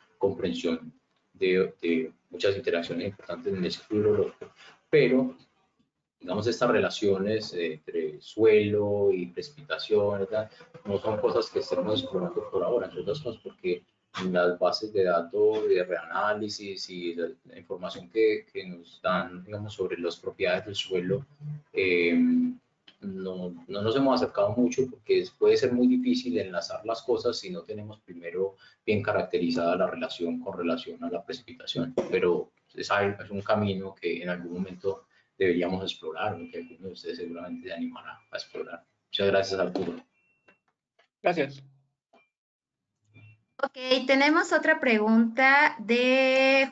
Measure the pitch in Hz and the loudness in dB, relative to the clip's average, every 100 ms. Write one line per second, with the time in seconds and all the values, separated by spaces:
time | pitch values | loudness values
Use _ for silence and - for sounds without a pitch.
0 | _ - 98 - 90 85 87 82 78 - | _ -2 -2 0 -4 -2 -2 -4 -6 -20
1 | _ _ _ - 95 92 - - 85 82 | _ _ _ -2 0 2 0 -2 0 0
2 | 80 - _ 87 98 98 85 85 85 87 | -2 -10 _ -4 -2 0 -2 -2 -2 -6
3 | 101 - - 87 98 95 87 - - 107 | -6 -8 -12 -8 -4 -2 -4 -6 -4 0
4 | 107 101 - - - _ - - _ 156 | 2 2 0 -4 -20 _ -20 -20 _ 4
5 | 127 127 - - _ _ _ _ _ _ | 4 4 0 -4 _ _ _ _ _ _
6 | _ _ 90 104 113 - 120 107 92 - | _ _ -6 -2 -2 0 2 2 0 0
7 | 101 95 101 110 - 90 82 76 - 85 | 0 2 0 -2 -4 -6 -6 -6 -8 -6
8 | 78 76 - - 110 107 104 104 104 101 | -6 -8 -10 2 6 6 6 2 0 2
9 | 101 90 87 90 - - - - - 104 | 2 2 -2 -8 -12 -12 -8 -6 0 2
10 | 101 101 95 110 107 - - - 104 98 | 2 0 -2 -4 -6 -10 -20 -14 -4 -4
11 | 110 104 117 117 110 - - - 98 - | -2 0 0 0 0 -2 -2 -2 0 -2
12 | - 92 87 87 - 95 87 120 90 87 | -2 -4 -4 -4 -4 -2 0 0 -2 -8
13 | 98 107 120 107 - - 90 87 _ _ | -6 -6 -6 -10 -14 -8 -4 -4 _ _
14 | _ - 92 90 90 87 90 85 110 101 | _ -6 -2 2 2 2 0 0 -4 0
15 | 92 85 85 101 107 110 104 92 90 85 | 2 2 0 2 4 4 2 2 2 -4
16 | 82 92 104 107 107 104 101 92 - 90 | -4 -4 -2 -2 -4 -8 -10 -10 -10 -8
17 | 87 85 85 - - 95 - 90 90 95 | -6 -4 -6 -8 -20 -18 -12 -10 -10 -12
18 | 90 110 110 107 - 98 92 85 82 - | -6 2 2 2 -4 -12 -12 -14 -16 -6
19 | 92 90 90 90 92 104 104 101 92 87 | -2 -2 -2 -10 -12 -10 -10 -6 -4 -2
20 | 87 - 92 - 90 92 104 98 - 92 | -4 -6 -8 -4 0 0 -4 -8 -4 -2
21 | 90 101 - - - - _ - 95 87 | -2 -4 -4 -16 -12 -12 _ -2 2 2
22 | 85 85 85 85 85 - _ _ _ - | 4 4 4 4 2 -2 _ _ _ -14
23 | 101 95 95 92 90 87 - 101 107 131 | -10 -8 -6 -6 -8 -10 -10 -4 0 2
24 | 135 123 120 104 101 120 123 - 127 - | 4 2 0 0 0 2 0 2 -2 -2
25 | - 92 - - 107 110 123 123 127 127 | 0 2 2 2 4 4 4 4 4 4
26 | 123 - 127 107 95 87 - 107 110 113 | 2 0 0 -2 -2 -4 -6 -6 -6 -6
27 | - 110 120 110 95 87 95 107 107 104 | -2 0 0 -4 -6 -10 -10 -12 -12 -16
28 | - 85 85 90 98 - - _ - 104 | -18 -14 -8 -4 -4 -6 -20 _ -2 -2
29 | 104 98 - 85 87 85 85 92 92 85 | 0 -2 0 0 0 0 0 0 0 -2
30 | 90 - 85 82 - 85 85 82 90 82 | -8 -6 -6 -6 -8 -6 -4 -4 -6 -10
31 | 85 85 - 92 - - - - 85 - | -8 -8 -8 -12 -14 -18 -10 -6 -4 -4
32 | - 95 90 87 - _ _ - - 101 | 0 2 2 2 -2 _ _ -10 -2 0
33 | 101 101 101 101 - 104 101 95 95 - | 0 -4 -8 -8 -2 0 0 -2 -6 -6
34 | 87 85 90 87 87 90 95 - 98 - | -6 -4 -6 -8 -8 -8 -8 -6 -6 -6
35 | _ _ _ - 92 87 87 92 90 - | _ _ _ -2 0 2 0 -2 -6 -8
36 | 80 80 104 87 85 87 85 - 92 87 | -10 -6 -4 -6 -10 -12 -14 -14 -16 -14
37 | 85 85 85 85 90 85 92 85 85 - | -12 -10 -10 -12 -12 -12 -12 -8 -8 -10
38 | - - _ - - - - 85 _ _ | -16 -18 _ -14 -12 -12 -12 -14 _ _
39 | _ - 98 98 98 95 90 95 85 82 | _ -2 2 2 0 -2 -2 -4 -6 -8
40 | - _ _ _ _ _ _ _ _ _ | -14 _ _ _ _ _ _ _ _ _
41 | _ _ 185 175 135 - - _ _ _ | _ _ -2 0 -2 -6 -20 _ _ _
42 | _ _ _ _ _ _ _ _ _ _ | _ _ _ _ _ _ _ _ _ _
43 | _ _ - _ _ - 277 262 254 262 | _ _ -20 _ _ -4 -4 -2 2 2
44 | 262 269 285 330 359 311 311 311 254 214 | 6 6 6 6 4 4 4 4 4 4
45 | 214 226 233 269 262 285 302 - 202 233 | 6 6 6 6 6 8 6 2 0 2
46 | 247 262 262 262 269 269 262 | 4 4 6 6 6 6 4